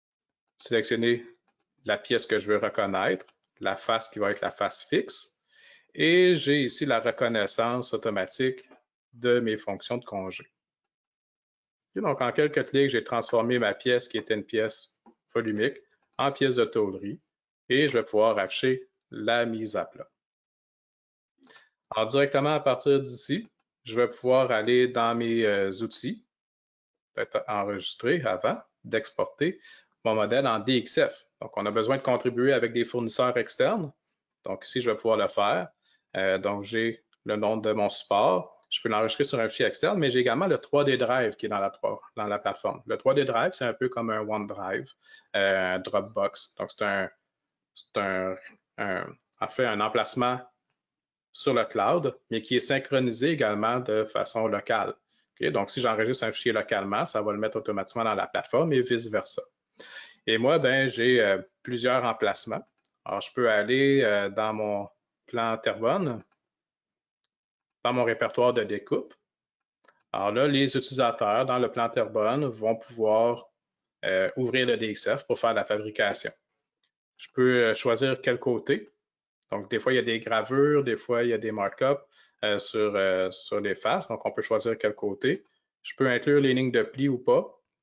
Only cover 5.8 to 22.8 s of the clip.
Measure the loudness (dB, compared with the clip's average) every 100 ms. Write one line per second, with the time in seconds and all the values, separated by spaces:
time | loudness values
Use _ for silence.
5.8 | _ -2 2 4 6 4 2 2 2 -2
6.8 | 0 2 0 0 0 2 0 0 0 0
7.8 | -4 -4 -2 -2 -4 -2 -2 -2 -12 -20
8.8 | _ _ _ -4 2 2 2 -4 -4 -8
9.8 | -6 -8 -6 -8 -8 -10 -14 _ _ _
10.8 | _ _ _ _ _ _ _ _ _ _
11.8 | _ -4 -2 0 0 2 2 2 0 2
12.8 | 2 2 -2 -2 0 2 2 2 0 0
13.8 | 0 0 0 -6 -2 -4 -2 -2 -2 -4
14.8 | -16 _ -20 _ _ -4 -2 0 -2 -2
15.8 | _ _ _ -2 -2 2 0 2 2 2
16.8 | -2 -2 -8 -10 _ _ _ _ -2 2
17.8 | 2 2 0 4 4 2 -2 0 0 0
18.8 | -4 _ _ -6 0 0 0 -4 -6 -6
19.8 | -6 -10 -20 _ _ _ _ _ _ _
20.8 | _ _ _ _ _ _ -20 -20 _ _
21.8 | -8 -4 0 2 2 2 2 2 2 2